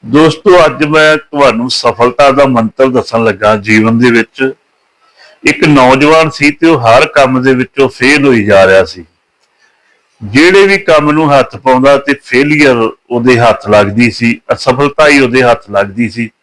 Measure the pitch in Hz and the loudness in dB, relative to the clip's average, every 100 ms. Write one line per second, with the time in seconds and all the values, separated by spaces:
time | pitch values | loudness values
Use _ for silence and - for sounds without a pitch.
0 | 113 135 160 151 208 180 156 127 151 156 | -2 2 2 0 2 2 2 0 -2 2
1 | 156 156 - 143 139 110 123 - 123 113 | 2 0 -4 -2 0 0 -6 -4 -4 0
2 | 120 123 143 131 139 123 110 - 131 127 | -2 2 0 2 0 0 -2 -2 -2 -2
3 | - 113 113 98 104 107 101 110 110 117 | -4 -4 -2 -2 -2 -2 0 0 0 0
4 | 123 117 113 - 135 - _ _ _ _ | 0 0 -2 -6 -8 -8 _ _ _ _
5 | _ _ _ _ 143 147 156 147 127 131 | _ _ _ _ -6 -2 0 2 4 2
6 | 147 160 160 - 143 143 165 156 117 117 | 2 2 0 -2 -4 0 0 0 2 2
7 | 151 151 135 131 127 131 127 - 131 - | 2 0 0 0 0 -2 -4 -2 -4 -2
8 | 127 147 139 120 101 98 95 95 92 90 | -2 0 0 0 2 2 4 2 0 -8
9 | 82 _ _ _ _ _ _ _ _ _ | -20 _ _ _ _ _ _ _ _ _
10 | _ _ 107 113 170 190 196 196 - 156 | _ _ -6 0 2 2 2 0 0 0
11 | 147 151 156 139 127 - 131 127 131 139 | 0 -2 0 0 -2 -4 -2 0 2 0
12 | 139 139 - 123 147 151 147 120 113 - | 0 -8 -2 -2 0 0 0 0 -2 -6
13 | _ 120 120 123 117 107 101 104 101 101 | _ -4 0 2 2 0 0 0 0 0
14 | 120 101 117 117 _ 120 - 127 143 139 | -2 -2 -4 -4 _ -6 -4 -2 -2 0
15 | 151 143 127 123 123 117 - 101 101 95 | 0 2 0 0 0 0 -2 -4 -4 -4
16 | 117 104 113 _ | -6 -6 -12 _